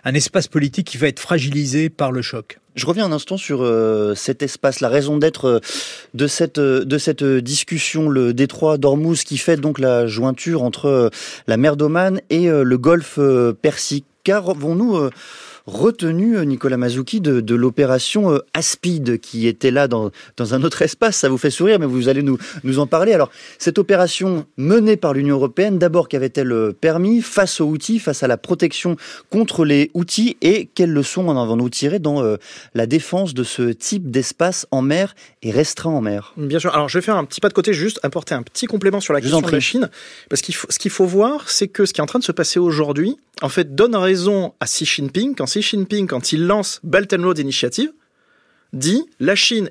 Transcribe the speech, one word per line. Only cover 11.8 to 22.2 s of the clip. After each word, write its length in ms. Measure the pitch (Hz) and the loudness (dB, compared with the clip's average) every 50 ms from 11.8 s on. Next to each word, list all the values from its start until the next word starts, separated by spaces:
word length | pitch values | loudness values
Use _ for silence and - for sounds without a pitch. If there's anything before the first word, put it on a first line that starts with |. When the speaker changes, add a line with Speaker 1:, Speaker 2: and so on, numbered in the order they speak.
| 151 151 156 175 185 190 190 190 - _ | 0 0 2 2 0 0 0 -2 -4 _
Speaker 2:
et, 180 | 165 165 180 170 | 0 2 4 4
euh, 140 | 160 147 135 | 4 4 4
le 140 | 123 127 127 | 4 2 2
golfe, 360 | 123 151 170 170 147 - - 151 | 4 4 4 4 2 -2 -2 2
euh, 340 | 143 139 131 123 123 120 110 | 2 4 4 4 4 2 0
Persique. 520 | - - 156 147 - - - 147 143 139 _ _ _ _ | 0 -2 -2 -2 -2 -6 -6 -6 -6 -6 _ _ _ _
Qu'avons-nous, 720 | - 196 208 185 175 190 147 143 156 165 180 226 247 208 170 | 0 0 0 0 -2 -4 -2 -2 -2 0 0 0 2 2 0
euh, 120 | 147 131 - - - - - - - - - - _ - | 0 -2 -4 -8 -18 -20 -20 -20 -20 -20 -20 -20 _ -12
retenu, 680 | 95 107 143 220 226 - 175 160 160 170 196 233 233 208 | -4 0 2 2 2 2 -2 -2 0 2 2 2 2 2
euh, 60 | 165 | 0
Nicolas 340 | 143 135 120 - 139 131 123 | 0 -2 0 0 0 0 0
Mazzucchi, 420 | 123 123 120 131 131 - - 220 | 0 -2 -2 -2 -4 -4 -4 -2
de, 180 | 185 147 135 123 | 0 2 2 2
de 160 | 113 107 117 | 2 2 2
l'opération, 760 | 120 120 127 117 - 143 127 131 131 - - - 214 208 185 | 2 2 2 2 2 2 2 2 0 0 0 0 0 2 2
euh, 80 | 151 139 - - _ | 2 0 0 -4 _
Aspide, 640 | 214 - - - - - 180 175 160 135 120 120 113 | -4 -2 -2 -4 -2 -2 -2 -2 0 0 0 -2 -2
qui 280 | - - - 117 113 117 | -4 -8 -6 0 0 0
était 240 | 110 - - 135 | 0 2 0 2
là 160 | 123 139 143 135 | 4 4 2 2
dans, 240 | 120 113 110 101 - - - - _ | 0 0 -2 -4 -6 -10 -20 -20 _
dans 180 | - 123 107 117 | -6 -4 -2 0
un 100 | 131 131 | 0 0
autre 180 | - - - | 0 0 0
espace ? 360 | 170 156 - - - 226 202 - | 0 -2 0 0 0 0 0 2
Ça 120 | - 135 | 0 0
vous 80 | 131 127 | 0 2
fait 120 | - 151 | 0 -2
sourire, 300 | 131 - 170 202 220 196 | 0 2 2 2 4 4
mais 60 | 160 | 2
vous 240 | 139 123 127 120 127 | 0 0 0 2 2
allez 140 | 135 139 | 2 2